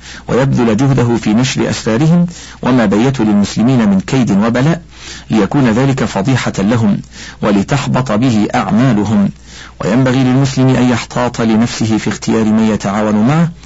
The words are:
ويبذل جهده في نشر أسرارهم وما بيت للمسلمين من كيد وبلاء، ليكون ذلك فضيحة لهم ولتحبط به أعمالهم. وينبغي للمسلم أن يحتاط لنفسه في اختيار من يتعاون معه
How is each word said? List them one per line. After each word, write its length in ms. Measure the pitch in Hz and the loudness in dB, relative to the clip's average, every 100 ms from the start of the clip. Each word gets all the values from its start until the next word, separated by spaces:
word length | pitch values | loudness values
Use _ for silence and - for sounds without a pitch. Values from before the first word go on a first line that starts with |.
| - - - | -10 -16 -4
ويبذل 500 | 117 139 127 113 107 | 0 0 2 2 2
جهده 380 | 135 127 120 113 | 2 2 2 0
في 180 | 110 | 0
نشر 360 | 107 131 - 113 | 0 0 -2 -4
أسرارهم 580 | 110 117 117 156 175 175 - - - | -4 -2 0 2 2 0 -4 -20 -6
وما 240 | 123 127 104 | 0 2 2
بيت 340 | 101 131 135 | 2 2 0
للمسلمين 720 | 107 104 98 - 120 127 107 | 2 2 0 0 2 2 2
من 100 | 95 | 0
كيد 320 | - 135 113 | 0 0 2
وبلاء، 500 | 98 113 120 147 165 - - - - - | 2 0 2 0 0 -6 -20 -18 -16 -4
ليكون 400 | 107 95 143 123 | 0 0 2 2
ذلك 340 | 110 139 135 | 2 0 0
فضيحة 500 | 117 98 110 127 113 101 | -2 -2 0 -2 -2 -2
لهم 420 | 98 120 107 - - - - - | 0 2 0 0 -4 -18 -20 -6
ولتحبط 680 | 113 101 95 139 - 113 131 | 0 0 0 -2 0 -2 -2
به 360 | 104 131 110 104 120 | 0 2 2 0 -2
أعمالهم. 760 | 98 107 131 104 101 104 98 - - - - - | 0 2 2 2 0 0 0 -2 -16 -20 -18 -8
وينبغي 420 | 85 120 131 127 | -2 0 2 2
للمسلم 460 | 131 127 135 131 131 | 2 2 0 2 2
أن 200 | 127 123 | 2 2
يحتاط 520 | 117 - 123 123 120 | 0 -4 -4 -4 -2
لنفسه 560 | 113 110 117 - 110 107 | 0 2 0 -2 -2 -2
في 100 | 110 | -2
اختيار 360 | 101 - 113 | -4 -2 0
من 260 | 107 110 110 | 2 2 2
يتعاون 580 | 104 101 104 107 104 117 | 0 -2 -2 0 0 2
معه 240 | 156 165 - | 2 0 -4